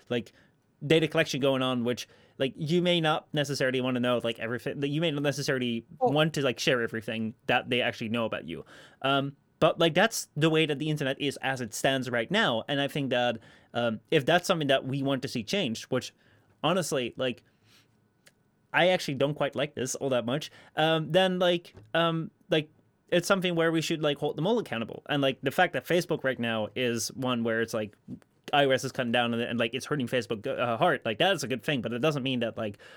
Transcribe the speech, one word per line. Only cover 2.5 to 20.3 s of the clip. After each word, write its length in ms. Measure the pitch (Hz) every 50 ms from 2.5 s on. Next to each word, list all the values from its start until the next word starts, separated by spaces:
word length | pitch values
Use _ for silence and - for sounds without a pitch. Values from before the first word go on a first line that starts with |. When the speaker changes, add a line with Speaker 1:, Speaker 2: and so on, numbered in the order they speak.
| -
Speaker 1:
you 280 | - 165 143 170 180 170
may 180 | 180 175 170
not 240 | 160 156 156 - - _ -
necessarily 480 | 151 143 143 139 - 143 127 127 131
wanna 180 | 123 131 127 123
know, 220 | 120 123 123 117 110
like, 140 | 117 110 -
everything, 420 | 113 113 123 113 - 143 - 147
that 100 | 139 143
you 120 | 143 156
may 80 | 170 170
not 140 | 143 151 143
necessarily 600 | 143 139 147 135 - 139 131 123 120 117 113 - - - -
Speaker 2:
Oh. 120 | 262 233
Speaker 1:
want 240 | 139 151 156 165 -
to, 80 | 156 139
like, 160 | 131 117 -
share 240 | - 170 135 123 117
everything 500 | 110 - 113 107 - 113 113 110 110 117 _ - -
that 240 | 123 127 - 123
they 100 | 127 120
actually 280 | 113 120 120 - 123 107
know 160 | 113 120 113
about 220 | 107 101 - - 78
you. 160 | 82 69 - - - - - - - -
Um, 340 | - 135 139 139 139 139 - _ _ _ _ -
but, 200 | 156 170 180 -
like, 160 | 170 170 147
that's 320 | 175 202 226 - - - - - 147
the 140 | 151 160
way 160 | 160 160 160 147
that 100 | 151 131
the 140 | 156 156
internet 280 | 151 147 147 131 143 -
is 160 | - 139 123 -
as 200 | - 131 135 123
it 120 | 127 107 -
stands 380 | - - 143 135 135 123 123
right 180 | 120 120 117 -
now. 340 | 175 220 226 165 120 110 - -
And 120 | 143 139
I 80 | 139 135
think 220 | - 156 139 127
that, 300 | 123 123 123 120 113 110 - - - - _ _ -
um, 280 | 120 120 120 110 104 _ -
if 120 | 165 156 127
that's 220 | 139 160 175 -
something 220 | - 190 165 151 135
that 180 | 135 135 -
we 160 | 131 131 139
want 220 | 135 139 139 127 131
to 40 | 120
see 140 | - 127
changed, 440 | 104 - - 202 185 120 113 - -
which, 280 | - 131 127 - - _ _ _ _ _ _ _ _ _ - -
honestly, 520 | 147 180 190 160 - 165 135 123 113 - -
like, 240 | 131 127 127 - _ _ _ _ _ _ _ _ _ _ _ _ _ _ _ _ _ - _ _ _ _ _ _ _ _
I 180 | - 143 165 185
actually 260 | 185 180 - - 139
don't 180 | 123 135 143 147
quite 220 | - 147 139 -
like 180 | 117 143 151 -
this 220 | - 123 131 -
all 140 | - - 139
that 180 | 127 120 113
much, 240 | 113